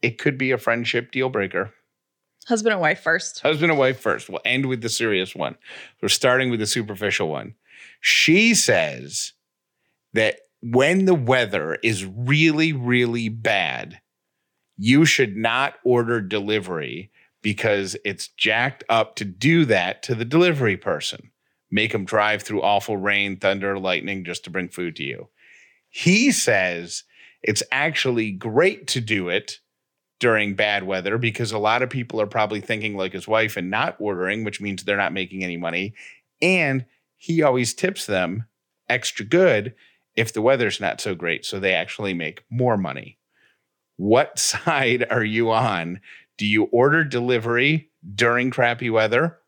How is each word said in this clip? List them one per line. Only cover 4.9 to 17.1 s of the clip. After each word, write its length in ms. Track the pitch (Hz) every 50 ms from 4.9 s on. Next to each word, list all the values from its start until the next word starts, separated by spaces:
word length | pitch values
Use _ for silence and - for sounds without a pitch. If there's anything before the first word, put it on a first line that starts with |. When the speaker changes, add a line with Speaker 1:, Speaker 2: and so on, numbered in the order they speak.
| - - 120 110 104 92 92 90 -
Speaker 1:
one. 180 | - 80 64 - _ _ - - - - - _ _
We're 60 | - 98
starting 420 | - - - 127 123 131 131 127
with 80 | 120 110
the 80 | 107
superficial 640 | 101 - 123 110 101 104 92 107 101 92 - 101 80
one. 260 | 76 69 55 - - _ _ _ - - - - - _
She 540 | - - - - - 151 160 196 220 233 226
says 760 | - - - 110 90 80 76 67 62 65 71 - - - - _ _ _ _ _ _ _ _ _ _ _ _ _ _ _ _
that 280 | - 110 110 107 - - _ _ _ _
when 460 | - 120 113 127 135 151 180 190 190
the 80 | 190 180
weather 600 | 156 123 120 131 127 120 101 101 92 76 80 80
is 280 | - - 113 107 92 95
really, 680 | 95 95 110 123 123 143 151 156 160 151 151 160 165 156
really 560 | 135 123 123 123 123 123 117 117 120 113 110
bad, 680 | 110 113 107 113 107 98 87 73 64 62 - - - - _ _ _ _ _ _ _ _ _ _ _ _ _ _ _
you 300 | - 98 113 131 147 165
should 300 | 156 - - 131 107 95
not 400 | 104 113 117 117 127 139 139 - - _
order 360 | 123 123 120 117 113 120 113
delivery 880 | 101 92 107 104 98 104 107 107 92 90 90 80 73 62 64 80 95 -